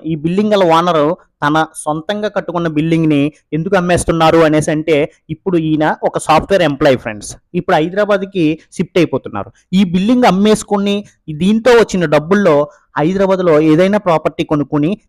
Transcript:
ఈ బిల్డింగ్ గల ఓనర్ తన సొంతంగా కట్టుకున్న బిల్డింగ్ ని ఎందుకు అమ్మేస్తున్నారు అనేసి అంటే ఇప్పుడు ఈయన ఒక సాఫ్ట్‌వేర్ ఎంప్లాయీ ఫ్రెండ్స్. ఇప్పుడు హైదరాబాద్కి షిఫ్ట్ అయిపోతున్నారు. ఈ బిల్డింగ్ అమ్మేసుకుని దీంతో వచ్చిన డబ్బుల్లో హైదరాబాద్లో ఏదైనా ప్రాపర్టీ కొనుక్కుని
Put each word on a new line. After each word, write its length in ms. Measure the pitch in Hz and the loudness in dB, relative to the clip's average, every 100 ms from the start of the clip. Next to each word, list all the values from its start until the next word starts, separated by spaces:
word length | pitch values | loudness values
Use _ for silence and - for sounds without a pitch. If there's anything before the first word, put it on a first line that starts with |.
| 156 | -8
ఈ 100 | 160 | -4
బిల్డింగ్ 380 | 160 185 214 | -2 -2 0
గల 100 | 208 | 2
ఓనర్ 420 | 175 160 175 160 147 180 _ _ 147 | 2 2 2 0 0 -4 _ _ -2
తన 200 | 156 156 - | -2 -2 -6
సొంతంగా 540 | 156 160 156 208 214 | -6 -6 -6 -6 -4
కట్టుకున్న 380 | 196 175 170 165 | -6 -6 -6 -4
బిల్డింగ్ 420 | 151 160 165 156 | -2 0 0 2
ని 220 | 147 143 - _ | 0 -2 -6 _
ఎందుకు 220 | 156 165 190 | -8 -2 -2
అమ్మేస్తున్నారు 640 | 175 170 - 170 160 165 | 0 -2 0 0 2 4
అనేసి 340 | 160 156 151 | 4 2 0
అంటే 400 | 156 156 147 160 _ _ | -4 0 0 -2 _ _
ఇప్పుడు 280 | 156 196 175 | -10 -4 -2
ఈయన 380 | 160 151 156 - | 0 0 -2 -2
ఒక 140 | 190 165 | -4 -6
సాఫ్ట్‌వేర్ 440 | - 156 - 196 | 0 0 2 0
ఎంప్లాయీ 360 | 160 139 151 127 | 0 0 0 0
ఫ్రెండ్స్. 380 | 117 104 - - _ | -4 -12 -16 -20 _
ఇప్పుడు 220 | 175 - 170 | -8 -2 -2
హైదరాబాద్కి 720 | 165 190 202 202 196 190 151 160 _ | 0 -2 -2 -2 -2 -2 -2 -2 _
షిఫ్ట్ 240 | - 175 185 | -8 -4 -2
అయిపోతున్నారు. 540 | 156 127 - 104 98 _ _ | 0 -2 -6 -12 -12 _ _
ఈ 100 | 180 | 0
బిల్డింగ్ 400 | 196 180 202 254 | 0 0 0 2
అమ్మేసుకుని 840 | 247 185 208 208 - 202 202 202 202 _ - | 2 2 2 0 -2 -4 -2 -4 -8 _ -14
దీంతో 420 | 151 185 220 240 | -2 0 2 4
వచ్చిన 340 | 233 208 196 151 | 4 4 0 0
డబ్బుల్లో 600 | 151 156 202 190 143 147 _ _ 135 | 0 2 2 4 2 0 _ _ -4
హైదరాబాద్లో 640 | 156 190 196 190 180 151 | -2 0 0 2 2 4
ఏదైనా 360 | 160 156 190 202 | 4 4 2 0
ప్రాపర్టీ 460 | 185 156 - - | 0 -2 -2 -6
కొనుక్కుని 480 | 160 151 139 151 151 214 | -4 -2 -2 -2 -2 -4